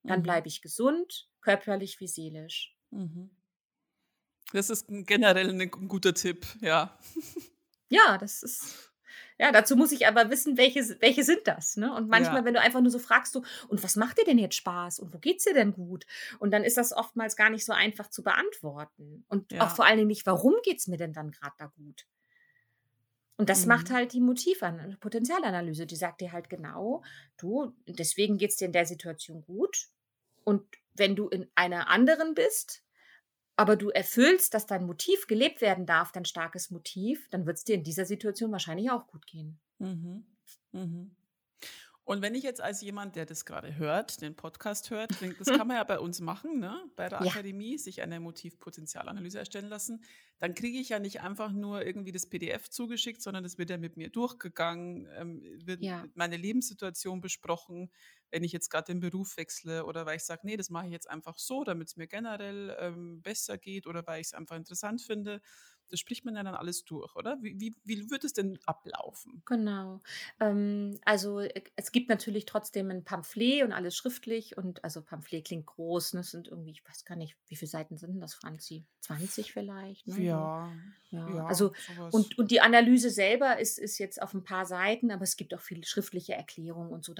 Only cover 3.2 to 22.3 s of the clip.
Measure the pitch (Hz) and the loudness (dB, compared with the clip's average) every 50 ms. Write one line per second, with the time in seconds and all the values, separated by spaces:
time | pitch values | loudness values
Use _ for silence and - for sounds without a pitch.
3.2 | 180 190 _ _ _ _ _ _ _ _ _ _ _ _ _ _ _ _ _ _ | -14 -14 _ _ _ _ _ _ _ _ _ _ _ _ _ _ _ _ _ _
4.2 | _ _ _ _ - - - 196 196 - 226 208 - - 208 202 185 - - 285 | _ _ _ _ -14 -4 0 0 0 0 -2 -4 -4 -6 -8 -6 0 4 4 8
5.2 | 226 202 185 185 190 185 190 185 185 185 - - 190 190 202 190 185 190 170 - | 10 8 8 8 6 2 2 0 -2 -2 -4 -8 -8 -4 -2 4 4 4 4 4
6.2 | - 180 175 175 - - - 220 233 165 160 165 156 190 - _ - - - 330 | 2 0 -2 -2 -6 -14 -10 -4 0 4 4 4 4 2 -4 _ -20 -12 -12 -10
7.2 | - - - 339 - - _ _ _ _ _ _ _ - - 403 440 311 202 190 | -10 -10 -12 -12 -14 -14 _ _ _ _ _ _ _ 4 10 10 10 10 10 4
8.2 | 208 208 - - - 240 - - - - - - - - _ _ _ - - - | 0 -4 -8 -8 -6 -8 -8 -8 -8 -10 -12 -16 -20 -20 _ _ _ -20 -20 -20
9.2 | - - - - - 294 - 214 - - 277 240 311 - 294 254 233 220 214 233 | -20 -14 -4 2 4 8 10 10 10 10 8 8 8 6 6 6 6 8 8 8
10.2 | 226 214 262 254 - 302 269 254 254 269 254 277 247 247 190 - - 254 254 277 | 8 6 6 0 2 2 6 6 6 6 6 4 0 0 0 6 6 8 8 8
11.2 | 269 269 339 - - - 156 - - - - 208 214 262 269 - 226 214 220 226 | 6 6 6 4 4 0 0 0 -2 -4 -2 0 -2 -2 0 -2 0 6 6 6
12.2 | - 165 156 254 233 240 240 - - 240 247 254 247 247 240 240 - - 233 240 | 6 6 4 4 4 4 4 6 6 6 8 8 6 6 6 4 2 4 4 4
13.2 | - - - 262 247 - - - - - 208 196 - 185 - 208 220 247 - - | 4 2 -4 -4 -6 -6 -12 -12 -6 -2 -2 -2 0 2 2 2 2 2 4 4
14.2 | 453 349 277 233 202 - - - - 185 175 175 175 175 - - 202 170 151 165 | 6 8 8 8 8 6 0 -2 -4 -2 -4 -4 -4 -4 -6 -8 -8 -10 -12 -4
15.2 | - 285 381 - - 427 370 277 214 208 185 185 180 175 185 - - - - - | 0 0 2 2 4 4 6 6 6 6 4 0 -4 -8 -10 -12 -12 -12 -14 -12
16.2 | - - - - - 208 202 208 208 233 240 247 240 - - - 226 - - 233 | -12 -12 -10 -2 0 4 4 4 4 4 4 2 2 2 2 0 -2 -2 -2 -4
17.2 | 220 220 214 - 214 220 220 220 - - 214 - 196 214 208 - 202 - - - | -2 -2 0 4 4 4 4 2 -2 0 2 4 4 2 2 -2 -10 -10 -8 -4
18.2 | - 202 - - 339 403 - - - 151 139 147 151 - _ _ 151 147 151 - | 0 2 2 4 2 0 -2 -6 -8 -10 -8 -8 -12 -14 _ _ -20 -20 -20 -20
19.2 | - - 202 196 190 - - 175 170 170 170 - 160 190 220 220 214 214 214 202 | -10 -2 -2 -2 -2 -2 0 2 2 2 4 6 8 8 8 8 6 4 2 0
20.2 | - 196 190 160 185 262 370 480 466 403 339 - - 190 180 156 170 165 151 156 | 2 2 2 6 6 6 6 6 4 2 0 0 -2 -4 -4 -4 -6 -8 -8 -8
21.2 | 151 151 151 - 143 143 - - 151 147 _ 160 147 147 143 - - _ _ _ | -10 -10 -12 -10 -12 -14 -12 -12 -16 -16 _ _ -20 -20 -20 -20 -20 _ _ _
22.2 | _ _ | _ _